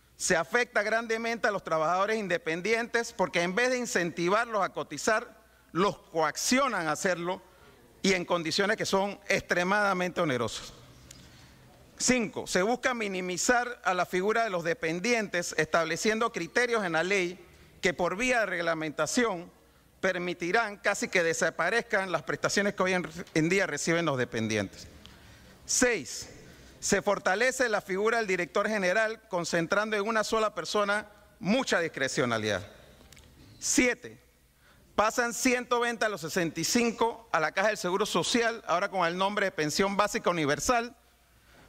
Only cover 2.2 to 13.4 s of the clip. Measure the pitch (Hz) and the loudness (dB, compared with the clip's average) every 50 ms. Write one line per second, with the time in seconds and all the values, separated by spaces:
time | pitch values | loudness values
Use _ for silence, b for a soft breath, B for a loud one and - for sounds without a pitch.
2.2 | 208 180 175 165 - 160 160 175 175 214 226 226 233 226 - 233 233 - - - | -2 -2 -2 -2 -2 -4 -4 -2 0 0 0 0 -2 -2 -2 -2 -2 -4 -2 -2
3.2 | 185 - - 180 170 180 185 226 247 254 254 247 240 - - 202 170 175 - - | -2 0 0 0 0 0 0 0 0 0 0 -2 -4 -2 -2 -2 -2 -2 -2 -2
4.2 | 170 175 202 220 240 240 226 202 180 160 - 160 143 - 156 135 - 240 220 226 | 0 2 2 0 0 0 -2 -2 -2 -2 -4 -8 -8 -8 -8 -4 0 0 0 0
5.2 | 240 240 - - b b b b b b - 160 196 202 - - - - - 165 | -2 -6 -12 -20 b b b b b b -2 0 0 0 0 -4 -10 -6 -2 0
6.2 | 156 147 147 - - - 247 262 285 262 220 185 165 156 151 - - 190 180 170 | 0 0 0 -2 0 0 2 2 2 0 0 -2 -2 -2 -2 0 0 -2 -2 -2
7.2 | 170 175 190 190 - B B B B B B B B - - - - 190 190 180 | -2 -4 -6 -6 -10 B B B B B B B B -20 -10 -2 2 2 2 2
8.2 | 170 - 185 170 165 160 - - 196 196 220 - 170 - 202 196 196 202 196 - | 2 0 0 0 0 0 0 0 2 0 0 0 0 0 2 2 0 0 -4 -8
9.2 | - - 196 180 - - - 175 175 185 202 208 208 196 190 180 180 180 147 - | -2 -2 -2 0 0 0 0 0 2 2 2 2 2 2 2 0 -2 -2 -2 -2
10.2 | 175 151 127 120 117 107 - - - - - - - - - - - B B B | 0 0 0 0 -2 -4 -4 -8 -12 -14 -16 -20 -20 -20 -20 -20 -20 B B B
11.2 | B B B B B B B B B B - - - - - - - - 254 247 | B B B B B B B B B B -20 -20 -20 -20 -8 0 2 2 2 2
12.2 | 220 165 - 127 98 - - 190 185 220 254 240 - 269 247 233 214 196 190 185 | 0 -2 -4 -8 -6 -2 0 0 2 2 0 0 0 -2 -2 -2 -4 -6 -6 -6
13.2 | 185 180 180 175 | -6 -6 -4 -2